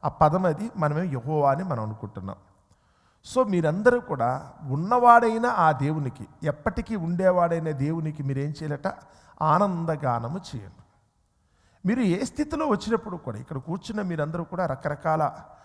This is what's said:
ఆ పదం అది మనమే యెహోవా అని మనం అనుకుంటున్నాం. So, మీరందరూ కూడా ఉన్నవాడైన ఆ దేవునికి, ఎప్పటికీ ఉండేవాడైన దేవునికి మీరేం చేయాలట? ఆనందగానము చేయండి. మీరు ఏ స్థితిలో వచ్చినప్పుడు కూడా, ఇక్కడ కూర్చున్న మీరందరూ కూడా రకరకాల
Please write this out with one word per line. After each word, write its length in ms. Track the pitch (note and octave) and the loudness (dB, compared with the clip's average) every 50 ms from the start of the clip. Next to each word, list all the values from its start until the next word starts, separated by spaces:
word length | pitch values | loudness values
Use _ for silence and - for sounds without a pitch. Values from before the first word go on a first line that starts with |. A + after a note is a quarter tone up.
| - | -4
ఆ 40 | D3 | -4
పదం 380 | - - D#3+ D3+ D#3 F#3 F#3+ | 2 4 4 4 4 4 2
అది 240 | F3 D3+ D3 G#3+ A#3 - | 0 0 -2 -6 -8 -4
మనమే 300 | G3 D#3 D3 D3 D#3 F#3 | -2 -2 0 0 -2 -2
యెహోవా 440 | F3+ C3+ B2+ A2+ C#3+ D#3 D3+ C#3+ C#3 | -4 -4 -6 -4 -2 0 2 4 4
అని 140 | C3+ D#3 F#3+ | 2 2 -2
మనం 180 | F#3 C#3+ A2+ | -4 -4 -4
అనుకుంటున్నాం. 540 | A2 G#2+ G#2+ G#2+ - G#2 - - F#2 F#2+ G2 - _ _ _ _ _ _ _ _ _ _ _ _ _ _ _ _ _ - - | -4 -6 -8 -8 -10 -12 -10 -10 -10 -10 -12 -12 _ _ _ _ _ _ _ _ _ _ _ _ _ _ _ _ _ -4 0
So, 120 | B3+ B3+ G#3 | 0 2 2
మీరందరూ 520 | F#3+ F3 D#3+ D3+ D#3 F#3+ G#3+ B3 B3 A#3+ | 2 2 2 2 0 4 4 4 4 4
కూడా 520 | A#3+ - D#3 C3 A#2 B2 C3 C3+ - - - - | -2 -4 -2 -2 0 0 -2 -4 -8 -14 -18 -14
ఉన్నవాడైన 840 | D#3 C3+ C3 D3 E3+ G3+ B3 B3 A#3+ A#3+ A#3 A#3 A#3 A3+ A3 A3+ A#3 | -6 -4 -4 -4 0 0 2 6 8 10 10 10 8 4 0 0 0
ఆ 260 | B3 A#3 G3 E3 D#3+ | 0 2 4 4 4
దేవునికి, 560 | D3+ B2 C3+ D3 D#3 D#3 C#3+ B2+ - - - - - - | 4 4 0 -2 0 -2 -4 -6 -6 -8 -16 -18 -14 -6
ఎప్పటికీ 540 | - D#3 C#3+ - - F#3+ F3+ A#3 - - A3+ | -4 -4 -4 -2 -4 -4 -4 -4 -6 -6 -6
ఉండేవాడైన 760 | G3+ E3 E3+ F3 F3 F#3 F#3 F3+ F3+ - E3 E3+ E3 D#3+ D#3+ | -4 -2 -2 -2 4 4 4 6 6 2 2 2 0 -2 -4
దేవునికి 520 | D3+ C3 C#3 D3+ E3 E3 D#3 D#3 D3+ - | -2 -2 -2 -2 0 -2 -4 -4 -6 -4
మీరేం 280 | C3+ C3+ C3+ C3+ C#3+ D3+ | -4 -2 -2 -2 -2 -4
చేయాలట? 440 | D3 - D#3 D3 D3 C#3 - - - - - - - - - - - - | -6 -6 -6 -6 -6 -4 -4 -6 -6 -8 -20 -20 -20 -20 -20 -20 -6 -2
ఆనందగానము 1000 | D#3 D#3 D3 F3+ G#3 G3 F3+ E3+ E3 E3 D#3+ C#3+ D3 B2+ A#2+ A#2 A#2 A#2+ D#3+ G3 - - - | 2 4 4 4 4 2 0 -2 -2 -2 -2 -2 0 -2 -2 -2 -2 -6 -8 -8 -10 -10 -12
చేయండి. 260 | A#2 G2 F2+ - - - _ _ _ _ _ _ _ _ _ _ _ _ _ _ _ _ _ _ _ - | -12 -12 -14 -20 -20 -20 _ _ _ _ _ _ _ _ _ _ _ _ _ _ _ _ _ _ _ -2
మీరు 140 | F3+ A#3 C4 | -2 0 2
ఏ 240 | A#3+ F#3 E3+ G3+ C4 | 2 2 2 0 -2
స్థితిలో 420 | - - - D4 D4 E4 D4 D#4 | -4 -2 -4 -4 -4 -2 -2 0
వచ్చినప్పుడు 500 | D4 G#3 - - G#3 A#3 - - G#3+ F3+ | 0 0 0 0 -2 -2 -2 -2 -8 -12
కూడా, 220 | E3 - B2+ G#2+ G#2 | -10 -10 -10 -10 -10
ఇక్కడ 200 | B2+ - D#3 C3+ | -12 -10 -10 -10
కూర్చున్న 440 | B2+ E3 E3+ F#3+ - - G#3 G#3+ | -6 -6 -8 -8 -8 -6 -6 -4
మీరందరూ 420 | G3+ F3+ E3+ D#3 D3 D3+ E3 E3+ E3 | -4 -4 -4 -4 -4 -4 -4 -8 -8
కూడా 220 | - - F3 F3+ | -6 -6 -6 -4
రకరకాల 680 | - C3+ - - D3 D3 C#3+ - D#3+ D#3 D#3 D3+ - - - - - - - | -4 -4 -4 -4 -6 -6 -2 0 0 2 2 0 -2 -2 -8 -20 -20 -20 -20